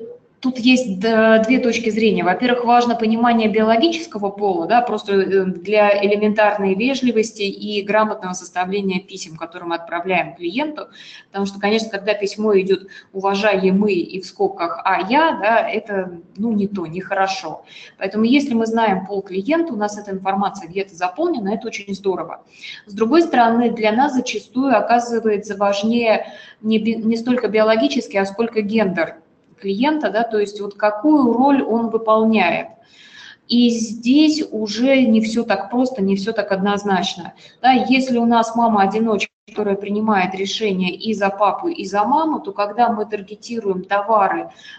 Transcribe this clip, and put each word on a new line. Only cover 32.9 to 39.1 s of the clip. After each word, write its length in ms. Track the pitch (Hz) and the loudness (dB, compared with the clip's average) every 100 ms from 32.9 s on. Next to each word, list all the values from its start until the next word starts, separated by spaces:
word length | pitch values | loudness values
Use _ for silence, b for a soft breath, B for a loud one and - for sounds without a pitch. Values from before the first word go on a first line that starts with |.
| B B B B B - | B B B B B -2
И 220 | 240 240 | 2 4
здесь 720 | 226 - - 240 285 311 302 - | 2 -4 -4 2 4 4 2 -4
уже 520 | 220 214 214 262 269 | -6 -6 0 2 4
не 180 | 220 220 | 4 4
всё 220 | 220 233 | 2 -2
так 260 | 220 196 - | -2 -2 -2
просто, 320 | 247 262 - | -2 0 0
не 140 | 196 196 | 0 0
всё 180 | 202 | -2
так 180 | 214 - | -4 -2
однозначно. 800 | 190 202 202 202 185 196 - 165 B B _ | -2 0 -2 0 0 -2 -6 -14 B B _
Да, 100 | 247 | 2
если 460 | 247 208 262 262 240 | 4 4 2 2 0
у 80 | 233 | 2
нас 300 | 233 226 233 | 2 2 0
мама-одиночка, 760 | 233 208 196 214 226 | 2 2 2 2 0